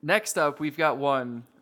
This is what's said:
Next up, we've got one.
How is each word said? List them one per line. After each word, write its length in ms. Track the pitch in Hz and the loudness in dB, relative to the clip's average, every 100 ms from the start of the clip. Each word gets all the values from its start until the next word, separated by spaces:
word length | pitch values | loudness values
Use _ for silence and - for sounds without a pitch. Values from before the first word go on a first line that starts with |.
Next 360 | 147 202 214 - | 2 0 2 0
up, 220 | 151 139 | 0 0
we've 160 | 151 143 | -6 0
got 220 | 156 131 | 0 2
one. 460 | 143 135 123 120 117 _ | 0 0 -2 -10 -14 _